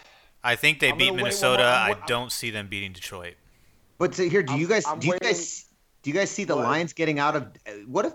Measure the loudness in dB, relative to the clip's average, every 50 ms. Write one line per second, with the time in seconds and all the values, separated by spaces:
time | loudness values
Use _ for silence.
0 | -20 -20 -20 _ _ _ _ _ 0 0 2 4 4 4 4 4 2 2 4 4
1 | 2 2 2 0 0 0 0 2 2 4 4 6 6 6 4 4 4 2 0 -2
2 | -2 -2 -2 -2 -2 -6 -8 -6 -6 -6 -6 -6 -8 -8 -8 -8 -8 -8 -10 -12
3 | -14 -12 -12 -12 -12 -14 -14 _ _ _ _ _ _ _ _ _ _ _ _ -2
4 | -2 -2 0 0 0 2 2 0 2 2 0 0 0 2 2 0 0 -2 -4 -2
5 | 0 0 0 0 0 0 0 -2 -4 -8 -12 -14 -16 _ _ _ _ _ _ _
6 | -8 -2 0 0 0 0 -2 -6 -2 -2 0 0 2 2 0 0 -2 -4 -4 -2
7 | -2 0 0 2 2 2 0 0 -4 -6 -14 -18 -16 -14 -14 -14 -10 -4 -2 -2
8 | -2 -2